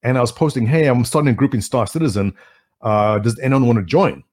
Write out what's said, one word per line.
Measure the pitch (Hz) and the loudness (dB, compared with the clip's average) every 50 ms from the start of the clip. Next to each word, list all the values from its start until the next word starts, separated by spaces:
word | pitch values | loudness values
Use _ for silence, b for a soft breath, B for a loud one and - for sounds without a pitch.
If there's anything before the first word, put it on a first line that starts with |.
| _ | _
and | 120 127 | 0 0
I | 131 | 2
was | 123 117 | 0 0
posting, | - - 165 151 - 131 117 113 | 0 -2 -2 -2 0 -2 -2 0
"Hey, | 143 165 156 | 2 2 2
I'm | 143 123 123 120 | 2 2 2 0
starting | - - 156 151 139 | 0 0 0 2 2
a | 120 | 2
group | 98 131 139 - | 2 0 0 0
in | 117 98 | -2 -4
Star | - - 127 110 98 | -2 -2 -2 -2 -2
Citizen. | - - 160 147 95 101 98 101 95 b b b b b b b b _ | -2 -2 -2 -2 -2 -2 -4 -4 -6 b b b b b b b b _
Uh, | - 110 107 104 104 107 107 104 | -4 -2 0 2 2 2 0 0
does | 101 117 113 113 | 0 -2 -4 -2
anyone | - 131 135 135 131 | -2 0 0 2 2
wanna | 120 117 110 98 | 2 2 0 0
join?" | 82 - 165 196 143 - 69 - _ | 0 0 0 0 0 -2 -6 -16 _